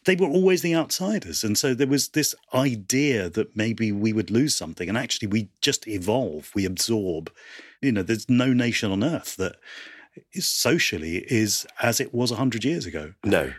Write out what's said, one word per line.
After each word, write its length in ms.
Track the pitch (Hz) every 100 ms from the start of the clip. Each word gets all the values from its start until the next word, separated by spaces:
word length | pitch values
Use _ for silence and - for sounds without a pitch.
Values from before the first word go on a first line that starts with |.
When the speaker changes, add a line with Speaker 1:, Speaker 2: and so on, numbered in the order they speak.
| -
Speaker 1:
they 100 | 185
were 120 | 180
always 320 | 175 185 185
the 140 | 175 165
outsiders. 680 | 143 - 185 208 87 80
And 140 | 104 -
so 160 | 139
there 140 | 123 139
was 220 | 139 -
this 260 | 151 143 - _
idea 760 | 131 139 113 95 127 147 117 90
that 240 | 95 107 -
maybe 340 | 110 110 113
we 220 | 101 110
would 160 | 110 92
lose 240 | 110 147 -
something, 320 | 82 82 87
and 120 | 113
actually 300 | - - 104
we 200 | 107 101 _
just 260 | - - 110
evolve, 640 | 101 90 120 107 76 -
we 100 | 104
absorb. 680 | 92 90 - 113 92 80 80 - - - - _
You 100 | 139
know, 120 | 104
there's 260 | 92 113 -
no 240 | 123 127
nation 380 | 123 120 110 107
on 120 | 95
earth 320 | 135 156 - -
that 180 | 92 - - - - - - - -
is 120 | - -
socially 720 | - 120 170 - 92 80 87 -
is 360 | 117 107 - - -
as 200 | 120 117
it 120 | 131
was 180 | 120 120
a 40 | 113
hundred 300 | 131 117 120
years 200 | 170 98
ago. 280 | 78 76 -
Speaker 2:
No. 300 | 101 92 67